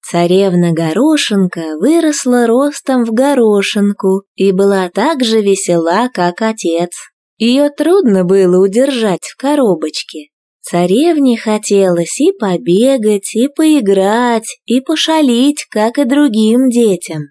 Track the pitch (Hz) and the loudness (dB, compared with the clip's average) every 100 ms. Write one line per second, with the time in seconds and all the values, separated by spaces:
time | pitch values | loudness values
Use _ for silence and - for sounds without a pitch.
0 | - 170 175 185 196 180 175 160 165 160 | -4 -2 2 2 2 2 0 0 -2 0
1 | 294 302 - 202 185 - 160 156 214 330 | 0 0 0 0 -2 -4 -10 -2 0 2
2 | 320 294 254 247 233 233 285 294 - 262 | 0 -2 0 0 2 2 0 -4 -4 -2
3 | 233 220 269 277 220 208 196 208 202 202 | 0 0 2 2 2 2 0 -2 -2 0
4 | 190 190 - - 196 190 196 196 180 - | -2 -2 -4 -2 0 2 2 0 -2 -2
5 | 254 311 240 220 202 190 - 175 165 185 | -2 -2 0 0 0 -2 0 0 0 0
6 | 247 226 175 175 220 220 170 165 175 - | -2 -2 -4 -2 -4 -4 -4 -2 -4 -8
7 | - _ _ _ 226 262 285 285 302 381 | -20 _ _ _ 0 2 0 0 0 2
8 | 277 190 180 196 185 180 196 202 277 262 | 2 2 2 2 4 4 2 2 0 0
9 | 220 170 - - 269 294 240 165 - - | -2 -4 -8 -8 -2 0 0 0 -4 -10
10 | - - 294 _ _ _ - 175 175 202 | -14 -16 -18 _ _ _ -6 -2 0 2
11 | 330 320 269 226 - 214 214 202 190 175 | 2 2 0 0 -2 -4 0 0 2 0
12 | 170 - 311 392 202 175 - 180 247 269 | -4 -2 -2 0 -4 -4 0 2 2 2
13 | 214 208 - 214 269 - 311 302 196 196 | 0 -2 -4 -4 -4 0 2 2 2 2
14 | 190 226 247 233 226 - - 247 262 311 | 2 0 0 -2 -4 -18 -4 -4 -2 -4
15 | - 320 285 233 269 294 - 214 220 247 | 0 0 2 2 0 0 -6 -2 -2 0
16 | 285 277 294 214 214 240 262 233 226 175 | 0 2 2 2 2 2 2 2 2 0
17 | - 156 147 | -6 -12 -12